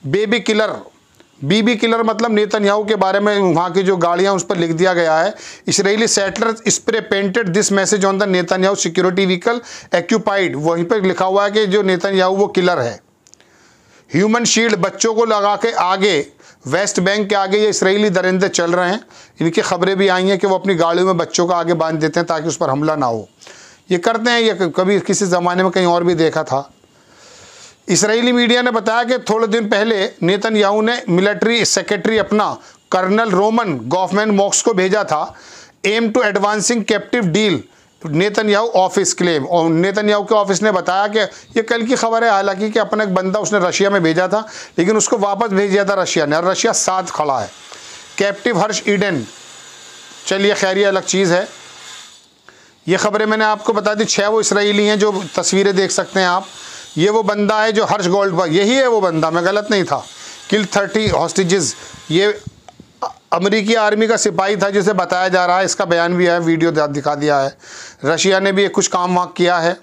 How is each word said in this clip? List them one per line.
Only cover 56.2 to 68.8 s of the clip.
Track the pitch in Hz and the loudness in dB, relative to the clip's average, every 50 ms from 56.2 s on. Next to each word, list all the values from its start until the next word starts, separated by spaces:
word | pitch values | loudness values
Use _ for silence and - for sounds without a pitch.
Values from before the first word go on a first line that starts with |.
| 185 | 0
आप। | 180 175 190 190 - - - - - - - - - - | 2 0 -2 -4 -8 -18 -20 -20 -20 -20 -20 -20 -10 -2
ये | 156 165 208 | 0 0 2
वो | 214 226 214 | 2 2 0
बंदा | 196 208 208 208 202 220 214 | 0 0 0 0 0 2 2
है | 214 226 | 0 2
जो | 208 214 208 | 2 0 0
हर्ष | - 196 208 185 | 0 0 -2 0
गोल्डबर्ग, | 175 180 202 196 196 170 170 185 165 151 | 0 2 2 0 0 0 0 0 2 2
यही | 190 202 214 254 | 2 2 2 2
है | 269 269 | 2 2
वो | 247 233 214 | 2 2 2
बंदा, | 190 180 165 160 160 160 | 0 0 0 0 -2 0
मैं | 160 175 170 | 0 0 0
गलत | 185 202 208 208 214 | 0 0 -2 -2 0
नहीं | 214 196 170 | 0 0 0
था। | - 147 123 - - - - - - - - - - | 0 -2 -4 -4 -10 -20 -20 -20 -20 -20 -20 -4 -2
Kill | - 214 208 - - | -2 -2 -2 0 -2
thirty | 202 202 - - 220 220 202 170 | -2 -2 0 -2 -2 0 0 0
hostages, | 139 160 165 - 190 190 165 190 196 151 117 - - - - - - - - | 0 -2 0 0 0 0 2 0 0 0 -4 -8 -10 -18 -20 -20 -20 -8 -2
ये | 156 180 202 208 208 208 - - - - _ - _ - - _ _ _ - | 0 2 2 0 -2 -4 -12 -18 -20 -20 _ -20 _ -20 -20 _ _ _ -12
अ-, | - - - _ _ - | -12 -12 -16 _ _ -2
अमेरिकी | 170 180 202 202 220 196 214 233 | 0 0 0 0 0 2 2 2
आर्मी | 226 214 208 214 214 226 | 2 2 2 2 2 2
का | 220 233 | 2 2
सिपाही | 208 - 208 170 185 190 196 214 | 0 0 -2 0 0 0 0 0
था | 190 196 202 | 0 -2 0
जिसे | 196 202 185 202 214 | 0 0 0 2 0
बताया | 185 175 175 185 180 185 190 | 0 0 0 0 0 0 2
जा | 180 185 180 | 2 2 2
रहा | 175 180 185 | 2 2 2
है, | 190 | 2
इसका | 175 - - 202 | 0 -2 -2 0
बयान | 170 175 170 170 170 180 | 0 2 0 2 0 2
भी | 175 180 | 2 2
है, | 175 170 175 | 2 2 2
वीडियो | 170 160 165 160 165 170 | 2 0 0 2 2 0
दा-, | 156 156 147 147 | 2 0 -2 -2
दिखा | 143 147 131 147 147 | -4 -4 -2 -4 -2
दिया | 139 147 151 143 139 | 0 0 0 2 2
है। | 135 139 - _ - - - - - - - _ - | 0 -2 -6 _ -20 -20 -20 -20 -20 -20 -16 _ -2
रशिया | 139 165 156 - 190 190 190 | -2 0 0 2 2 2 2
ने | 196 196 | 0 0
भी | 196 190 202 | 2 2 0
कुछ | 185 - 202 | 0 0 -2